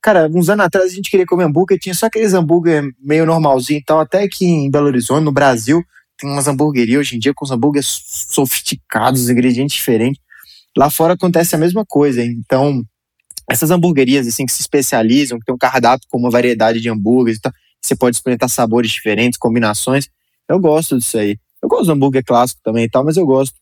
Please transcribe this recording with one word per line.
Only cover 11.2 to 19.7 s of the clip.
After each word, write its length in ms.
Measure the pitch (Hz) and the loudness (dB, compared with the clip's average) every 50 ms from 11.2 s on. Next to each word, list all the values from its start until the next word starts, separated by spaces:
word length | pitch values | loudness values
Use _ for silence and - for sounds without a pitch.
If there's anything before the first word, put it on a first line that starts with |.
| - 180 175 165 170 175 - | 0 2 2 2 0 2 0
a 20 | |
mesma 280 | 156 160 175 180 220 208 | 0 0 0 0 -2 -4
coisa, 380 | _ - 143 147 143 127 120 117 | _ 0 2 2 2 0 0 -2
então 600 | 120 120 117 110 _ 135 131 135 147 139 127 113 107 _ _ _ _ _ _ _ _ - - _ - | -4 -4 -6 -4 _ 0 2 2 2 0 -2 -6 -8 _ _ _ _ _ _ _ _ -20 -20 _ -10
essas 220 | - - 165 156 | -6 -4 0 0
hamburguerias, 560 | 180 180 165 180 165 135 131 123 135 143 127 | 2 2 2 2 2 2 2 2 2 0 0
assim, 180 | 117 117 - 135 | -2 -4 -4 -4
que 60 | 127 | -4
se 100 | - - | -4 -6
especializam, 800 | - - - 143 131 - - 120 113 113 120 143 147 127 120 117 | -6 -2 -2 -2 0 0 0 0 2 2 2 2 0 -2 -6 -8
que 60 | 110 | -6
tem 100 | - 127 | -8 -4
um 20 | |
cardápio 500 | 123 - 123 131 131 120 117 127 131 _ _ | -2 -2 0 0 2 2 2 2 0 _ _
com 100 | - 123 | -4 -2
uma 100 | 120 123 | -2 0
variedade 500 | 117 120 123 123 120 107 110 110 117 113 | 2 2 2 2 0 2 0 0 0 0
de 100 | 113 117 | -4 -4
hambúrgueres 500 | 113 107 98 110 123 131 123 117 110 110 | -4 -2 0 2 2 2 2 0 -2 -2
e 20 | |
tal, 100 | - 131 - _ _ _ _ _ | -6 -8 -8 _ _ _ _ _
você 140 | - - 127 | -6 -6 -2
pode 200 | - 127 123 117 | 0 0 0 0
experimentar 340 | - - 127 123 113 131 123 | -2 -4 -4 -2 -2 -2 -4
sabores 420 | - - 123 110 113 120 120 107 | 0 -2 -2 0 0 0 0 -2
diferentes, 480 | - - - 107 104 101 117 123 120 - | -4 -4 -4 -4 -2 0 0 -2 -2 -2
combinações, 680 | - 117 113 120 117 107 | -4 -2 0 0 0 -2